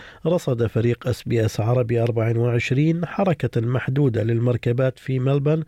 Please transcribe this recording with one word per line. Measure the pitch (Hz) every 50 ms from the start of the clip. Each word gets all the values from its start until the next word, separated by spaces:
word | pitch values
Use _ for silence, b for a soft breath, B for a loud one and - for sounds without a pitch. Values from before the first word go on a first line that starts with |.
| B B B B B
رصد | 160 175 175 - - 127 113 117 107
فريق | - 113 110 120 120 - - 123
اس | 110 - -
بي | 117 117 117 110
اس | 107 - -
عربي | 104 113 123 127 120 113 120 117
أربعة | 117 117 113 117 110 113 117 117
وعشرين | 117 123 117 120 113 - 123 131 151 160 165 170 175
حركة | - - - 202 190 156 - - 120 - 120
محدودة | 113 120 127 131 - - 131 143 147 135 110 113 110
للمركبات | 113 117 113 117 123 120 113 - 120 120 123 131 131 - -
في | - - 131 131
ملبن، | 127 135 139 143 139 147 156 160 156